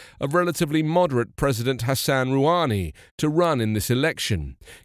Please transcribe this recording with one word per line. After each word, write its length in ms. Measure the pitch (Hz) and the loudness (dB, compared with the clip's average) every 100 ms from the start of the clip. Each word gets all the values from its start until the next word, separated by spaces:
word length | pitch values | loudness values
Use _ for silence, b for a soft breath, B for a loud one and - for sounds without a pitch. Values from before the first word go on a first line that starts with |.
| B B | B B
of 140 | 139 | -2
relatively 480 | 170 175 - 156 156 | 0 0 0 0 0
moderate 520 | 156 175 175 123 120 - | 2 2 2 0 -2 -2
President 460 | 139 113 120 123 | 0 0 -2 -2
Hassan 480 | 120 131 - 135 131 | -2 -2 0 0 2
Rouhani 600 | 135 147 175 151 101 82 B B - | 2 2 2 0 -2 -4 B B -4
to 100 | 151 | 0
run 320 | 160 170 135 | 2 2 2
in 120 | 110 | 0
this 180 | 107 - | 0 0
election, 680 | 123 156 - - 92 69 - B B | 0 0 -2 -4 -4 -4 -12 B B